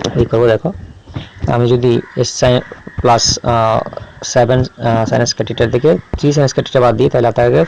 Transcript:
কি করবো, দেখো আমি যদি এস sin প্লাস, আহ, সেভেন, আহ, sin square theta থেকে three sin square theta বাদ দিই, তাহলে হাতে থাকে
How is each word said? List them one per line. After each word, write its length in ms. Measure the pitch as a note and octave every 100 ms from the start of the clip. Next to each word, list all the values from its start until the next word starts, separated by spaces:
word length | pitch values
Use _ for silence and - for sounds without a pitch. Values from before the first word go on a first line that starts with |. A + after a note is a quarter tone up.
| - C3
কি 80 | A#2+
করবো, 160 | A2+ A#2+
দেখো 160 | A2 F3 G3+ - - - - - - -
আমি 100 | B2 A#2+
যদি 200 | B2 B2 A#2 - -
এস 80 | B2 -
sin 140 | B2+ B2 - - - -
প্লাস, 220 | B2+ A#2+ - - B2+
আহ, 280 | A#2 A2+ A2+ - - - - -
সেভেন, 280 | B2+ A#2+ B2+
আহ, 420 | B2+ - A#2+ A2+ A2
sin 100 | A#2+ A#2+
square 160 | - G#2+
theta 160 | A2+ A#2
থেকে 160 | B2 D3 F3+ - -
three 140 | C#3+ D3
sin 80 | C#3
square 160 | - B2+
theta 140 | C3+
বাদ 100 | A#2+ A2
দিই, 100 | C#3
তাহলে 140 | B2 A#2
হাতে 100 | A2+ A#2+
থাকে 140 | C#3